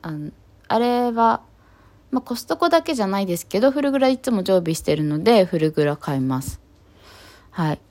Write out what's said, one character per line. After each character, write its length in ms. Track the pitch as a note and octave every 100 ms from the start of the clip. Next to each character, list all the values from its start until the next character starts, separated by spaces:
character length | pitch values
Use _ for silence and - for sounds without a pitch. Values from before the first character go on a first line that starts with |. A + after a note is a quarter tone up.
あ 80 | E3+
の、 180 | D3+ D3 - _ _ _
あ 100 | A3
れ 320 | A#3+ A#3+ B3
は、 320 | A3+ A3+ - - _ _ _ - _ _
ま 80 | B3+
あ、 20 |
コ 140 | - A#3+
ス 100 | -
ト 100 | E4
コ 140 | E4+
だ 140 | E4
け 100 | E4
じ 80 | C#4
ゃ 60 | G3
な 120 | G3
い 60 | F#3+
で 100 | F3
す 120 | -
け 140 | F#3+
ど、 100 | C4
フ 100 | C#4
ル 80 | C#4
グ 80 | C4+
ラ 120 | C4
い 100 | B3+
つ 100 | C4+
も 140 | A3
常 160 | F#3 F#3+
備 160 | E3+ D#3+
し 60 |
て 140 | - D3+
る 80 | D3+
の 180 | D3+
で、 220 | F#3+ A#3 F3+
フ 120 | E3+
ル 140 | D#3
グ 140 | D#3 D3
ラ 120 | D3
買 200 | - C#3
い 20 |
ま 240 | C3 C3
す。 180 | C3 - _ _ _ _ - - - - -
は 240 | - D#3
い。 60 | - _